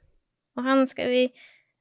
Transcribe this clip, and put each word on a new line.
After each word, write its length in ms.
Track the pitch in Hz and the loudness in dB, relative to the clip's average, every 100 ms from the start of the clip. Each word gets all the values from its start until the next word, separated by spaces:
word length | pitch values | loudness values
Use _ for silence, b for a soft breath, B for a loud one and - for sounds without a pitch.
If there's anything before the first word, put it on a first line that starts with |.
| _ _ _ _ _ 247 | _ _ _ _ _ -6
Og 80 | 254 | 0
han 200 | 269 262 | 2 0
skal 220 | - 247 | -2 -2
vi 120 | 247 254 b b b b b | 0 0 b b b b b